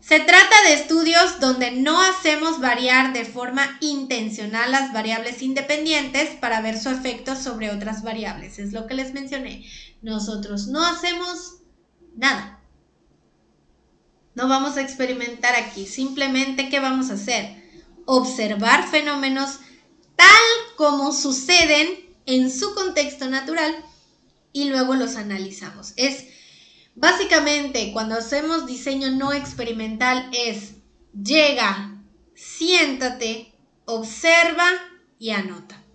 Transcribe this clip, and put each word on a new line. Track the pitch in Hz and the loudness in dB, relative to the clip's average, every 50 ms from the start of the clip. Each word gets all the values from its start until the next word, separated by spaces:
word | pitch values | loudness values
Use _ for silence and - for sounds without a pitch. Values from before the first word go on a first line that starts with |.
Se | _ - 311 311 | _ 4 4 4
trata | - - 349 370 381 381 453 427 415 | 6 8 8 8 8 10 8 8 8
de | 349 302 | 8 6
estudios | 285 294 - 320 330 330 311 330 339 359 359 349 - | 4 2 0 0 2 2 4 6 6 6 4 2 0
donde | - 262 254 254 247 240 247 | 0 0 2 2 -2 -4 -2
no | 254 262 294 320 349 | 0 0 2 4 4
hacemos | 370 370 370 370 - 320 302 302 311 330 320 285 | 4 4 4 2 0 0 0 2 0 -2 -2 0
variar | 254 254 240 247 254 247 254 262 262 262 254 | 0 0 0 0 2 4 4 4 4 2 0
de | 240 226 | -4 -6
forma | 220 - 247 247 247 254 262 285 277 - - | -8 -8 -8 -8 -6 -2 -2 -2 -2 -4 -6
intencional | 311 302 285 277 269 254 254 233 220 214 214 214 214 214 220 226 240 254 | -6 -4 -4 -4 -4 -4 -4 -4 -4 -6 -6 -8 -10 -6 -4 -2 -2 0
las | 262 269 269 254 220 | 0 0 0 0 -4
variables | 220 214 220 226 226 226 240 247 - 262 | -4 -4 -2 -4 -4 -4 -8 -10 -6 -4
independientes | 262 262 277 269 277 294 302 311 311 320 294 277 262 262 277 302 294 - - | -4 -2 -4 -2 -2 -2 -2 0 0 0 0 -2 -2 -2 -2 -2 -2 -4 -6
para | - 240 233 220 214 | -4 -2 -2 -2 -2
ver | 220 220 220 | -4 -6 -4
su | - 277 | -4 -4
efecto | 254 262 - 254 233 220 - - 269 | -4 -4 -4 -6 -8 -8 -8 -8 -8
sobre | 262 - 262 233 220 220 214 | -8 -8 -8 -8 -8 -6 -6
otras | 208 202 202 208 214 202 - | -6 -6 -6 -8 -8 -8 -8
variables. | 226 220 220 214 190 - - - 190 - - | -8 -8 -8 -8 -8 -10 -12 -14 -16 -14 -12
Es | 202 202 208 | -10 -10 -8
lo | 226 220 | -10 -10
que | - 262 | -8 -6
les | 262 262 262 - | -6 -6 -6 -8
mencioné. | 277 269 269 285 269 262 - - - - - - - - - _ _ | -12 -12 -10 -10 -10 -10 -10 -14 -16 -18 -20 -20 -20 -20 -20 _ _
Nosotros | - 220 220 214 202 208 214 208 202 202 202 202 202 220 | -12 -8 -6 -6 -6 -6 -8 -8 -8 -8 -8 -8 -6 -4
no | 262 302 339 | -2 0 0
hacemos | 349 339 339 - 349 349 339 359 359 359 349 - - - - _ _ _ _ _ _ _ _ _ - - | 0 0 -2 -4 -4 -4 -4 -6 -8 -8 -10 -12 -16 -20 -20 _ _ _ _ _ _ _ _ _ -20 -14
nada. | 220 247 269 277 202 202 202 - - _ _ _ _ _ _ _ _ _ _ _ _ _ _ _ _ _ _ _ _ _ _ _ _ _ _ _ _ _ _ _ _ _ _ _ | -2 -2 -2 -2 -2 -8 -14 -18 -20 _ _ _ _ _ _ _ _ _ _ _ _ _ _ _ _ _ _ _ _ _ _ _ _ _ _ _ _ _ _ _ _ _ _ _
No | 240 247 262 | -4 0 2
vamos | 269 269 269 285 269 | 2 2 2 0 -2
a | 285 269 | -4 -6
experimentar | 262 - - 262 254 254 247 240 240 240 226 - 240 247 | -6 -4 -4 -4 -4 -4 -4 -6 -8 -10 -2 0 2 2
aquí. | 240 220 220 - 196 196 | 2 0 -4 -10 -12 -12
Simplemente, | 196 - - 262 269 269 277 277 269 262 262 262 269 269 262 269 - | -12 -8 -6 -6 -6 -4 -4 -2 0 0 0 0 -2 -2 -4 -4 -2
¿qué | - 277 | -2 -2
vamos | 269 269 262 262 262 - | 0 0 -2 -2 -2 -2
a | 208 | -4
hacer? | 202 - - 240 220 196 - - - - - - - - _ - - - | -6 -4 -4 -4 -4 -4 -6 -12 -18 -20 -20 -20 -20 -20 _ -20 -20 -4
Observar | - 262 254 - - - - 220 208 214 202 214 233 254 285 311 - | 2 2 2 2 2 -4 -4 -4 -4 -2 0 4 4 4 4 4 2
fenómenos | - 302 294 294 294 277 269 269 269 269 277 277 - - - - - _ _ _ _ _ _ _ _ | 0 0 0 0 -4 -2 -2 -2 -2 -2 -2 -4 -6 -12 -18 -20 -20 _ _ _ _ _ _ _ _
tal | - 349 370 415 440 466 453 466 466 453 - - | 8 10 10 12 10 8 6 2 0 -2 -10 -2
como | - 311 294 285 277 277 285 311 | 2 2 4 4 2 0 0 -2
suceden | - - 285 262 254 - - 359 349 330 302 302 294 311 339 370 - - - - _ _ | -2 -2 -2 -4 -4 0 2 4 4 6 6 4 2 2 0 -2 -8 -12 -20 -20 _ _
en | - 262 262 254 254 | 0 2 2 2 2
su | 262 - 403 403 403 | 0 -4 -6 -6 -4
contexto | 403 392 370 - 311 285 262 - - 269 254 | -4 -4 -2 0 -2 -2 -2 -4 -10 -8 -4
natural | 262 269 262 277 320 330 311 302 320 - - - - _ _ _ _ _ _ _ _ _ _ _ _ | -4 -4 -4 -4 -4 -2 -2 -2 -2 -6 -10 -20 -20 _ _ _ _ _ _ _ _ _ _ _ _
y | 277 285 | -4 -4
luego | 285 269 262 254 262 262 | -2 0 0 0 0 0
los | 262 247 226 - | 0 -2 -2 -6
analizamos. | 220 208 208 202 190 190 190 - - 185 165 165 202 - - - | -8 -8 -8 -8 -8 -8 -10 -12 -14 -16 -16 -18 -16 -18 -18 -6
Es | - 254 277 269 - - - - - - - - _ - _ _ _ _ _ _ | -2 -2 -2 -2 -4 -12 -20 -20 -20 -20 -20 -20 _ -20 _ _ _ _ _ _
básicamente | - 254 320 370 359 392 - 339 320 285 285 294 294 285 277 254 240 214 185 - | 0 2 2 2 2 2 2 2 2 2 2 0 0 -2 -4 -4 -6 -6 -4 -6
cuando | 220 220 220 220 | -6 -6 -4 -4
hacemos | 226 226 226 285 285 302 320 320 330 277 | -6 -4 -2 -4 -2 -2 0 -2 -2 -4
diseño | 254 254 240 - 285 269 269 269 269 262 | -6 -10 -8 -6 -6 -4 -2 -2 -2 -2
no | 262 277 277 285 | -2 -2 -2 -2
experimental | 285 277 - - - 247 233 233 220 220 220 220 220 254 254 254 254 262 - - | -4 -4 -8 -10 -8 -8 -6 -6 -6 -6 -6 -4 -2 0 0 0 0 -2 -6 -6
es | 240 240 233 214 202 202 - - - _ _ _ _ _ _ _ | -4 -4 -4 -6 -8 -10 -16 -20 -20 _ _ _ _ _ _ _
llega, | 208 196 208 269 311 302 294 277 247 233 202 196 190 202 202 - - - - _ _ _ _ _ | -10 -4 2 4 4 6 4 4 2 0 -2 -2 -4 -8 -12 -14 -18 -20 -20 _ _ _ _ _
siéntate, | _ - - - - 330 339 370 349 320 285 262 254 262 254 247 - 233 226 226 220 226 _ _ _ _ _ _ _ _ | _ -20 -18 -10 -6 -2 2 4 4 4 2 0 -4 -4 -6 -6 -4 -6 -6 -6 -8 -10 _ _ _ _ _ _ _ _
observa | - 233 226 226 220 - - - 330 330 339 339 339 320 311 349 359 370 359 - - - - _ _ _ _ | -8 -6 -6 -6 -8 -10 -2 2 4 6 6 6 4 2 2 2 2 2 0 -4 -12 -20 -20 _ _ _ _
y | 226 226 | -8 -6
anota. | 214 202 196 185 175 165 - - - - - _ _ | -4 -4 -4 -6 -10 -14 -16 -20 -20 -20 -20 _ _